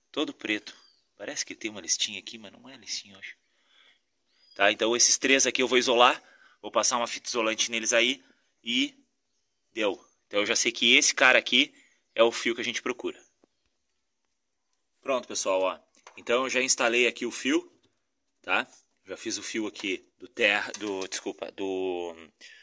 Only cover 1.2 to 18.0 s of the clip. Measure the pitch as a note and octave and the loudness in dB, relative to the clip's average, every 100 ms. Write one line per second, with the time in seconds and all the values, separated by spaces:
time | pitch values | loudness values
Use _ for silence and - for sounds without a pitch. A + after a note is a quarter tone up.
1.2 | G#2 D3 - F2+ A2 G#2 - - - G2+ | -12 -8 -8 -8 -12 -10 -4 -4 -4 -6
2.2 | - A2+ G2+ - B2+ C3 G#2 - G#2 G2 | -14 -16 -18 -20 -20 -20 -12 -12 -12 -18
3.2 | - - _ _ _ _ _ _ _ _ | -20 -20 _ _ _ _ _ _ _ _
4.2 | _ _ _ - G2+ G#2 A2+ A#2+ - - | _ _ _ 0 0 2 0 2 2 2
5.2 | C3+ C3+ C3 - B2 B2+ A#2 A#2 B2 D#3 | 2 2 2 0 2 2 4 6 6 4
6.2 | - _ - _ G#2 A2+ G#2+ B2 A#2 - | -6 _ -20 _ -4 0 0 0 -2 -4
7.2 | - A#2+ A2 A2 - A#2 A2 A#2 A#2+ C#3 | -4 -2 0 0 -2 0 2 4 2 0
8.2 | _ _ _ _ A#2 B2 C#3+ - _ _ | _ _ _ _ -4 -2 -2 -6 _ _
9.2 | _ _ _ _ _ A2 G#2 E2+ _ _ | _ _ _ _ _ -4 -2 -2 _ _
10.2 | - G2+ G#2 A#2 A#2 - A#2+ C3+ - - | -6 -2 0 0 -2 0 4 6 4 4
11.2 | C3 A#2+ - B2 D3+ _ _ _ _ - | 6 4 4 0 0 _ _ _ _ 2
12.2 | A#2 - B2 A#2 B2 A2+ B2 - F2 - | 2 2 -4 -4 -6 -6 -6 -6 -6 -10
13.2 | _ _ _ _ _ _ _ _ _ _ | _ _ _ _ _ _ _ _ _ _
14.2 | _ _ _ _ _ _ _ _ C3 B2 | _ _ _ _ _ _ _ _ -4 -4
15.2 | A2+ G2+ G2 F#2+ F#2 E2 _ _ - - | -4 -4 0 2 0 -4 _ _ -20 -10
16.2 | - B2 C3 B2+ B2+ - A#2+ A#2+ A#2 - | -2 0 0 -2 0 2 2 4 2 0
17.2 | A#2+ - B2+ E3 - _ _ _ | -6 -4 0 0 -2 _ _ _